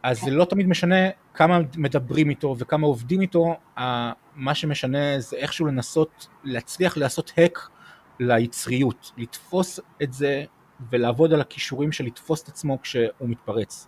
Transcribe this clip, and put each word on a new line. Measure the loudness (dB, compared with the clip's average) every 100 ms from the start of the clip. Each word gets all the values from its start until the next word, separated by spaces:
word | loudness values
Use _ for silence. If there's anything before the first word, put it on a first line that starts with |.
| -2
אז | -2
זה | 0
לא | 2 2
תמיד | 2 2
משנה | 2 4 4 2 -2 _
כמה | 2 4 6 2 -2
מדברים | 0 0 0 2 2
איתו | 2 -4 -4
וכמה | -2 2 2
עובדים | 0 0 0
איתו, | 2 2 2 0 _ -6
ה-, | -4 -2 -4 -8 _ -6
מה | -2 -2
שמשנה | -2 -2 -2 0 0 -2
זה | -4 -6
איכשהו | -6 -2 -2
לנסות, | 0 -2 0 0 _ -20 _
להצליח | -6 -6 -6 -2 -2 0
לעשות | -2 -2 -4 4
האק | 4 2 -18 _ -20 -20 _ _
ליצריות, | 2 2 2 -4 -4 0 0 -2 -12 -14
לתפוס | -14 -14 -6 -2 -2 -6 -18 _
את | -8
זה | -4 -2 -2 -6 _ _ _ -2
ולעבוד | 0 0 4 4
על | 4
הכישורים | 0 -6 -8 -4 -4
של | -2 -6
לתפוס | -8 -6 -6
את | -6
עצמו | -8 -4 -4
כשהוא | -4 -2 -2 -2 -6
מתפרץ. | -6 -4 -4 -4 -8